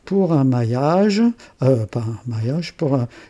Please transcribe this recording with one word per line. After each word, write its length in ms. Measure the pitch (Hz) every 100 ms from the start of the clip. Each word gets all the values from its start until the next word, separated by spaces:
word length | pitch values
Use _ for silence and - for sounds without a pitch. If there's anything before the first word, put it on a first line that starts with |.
| -
pour 280 | 196 180
un 100 | 156
maillage, 800 | 135 123 113 123 143 180 208 202 233 233 - -
euh, 240 | 131 127 107
pas 160 | 120
un 180 | 113 107 120
maillage, 480 | 110 113 156 160
pour 220 | - 151 135
un, 120 | 120 - -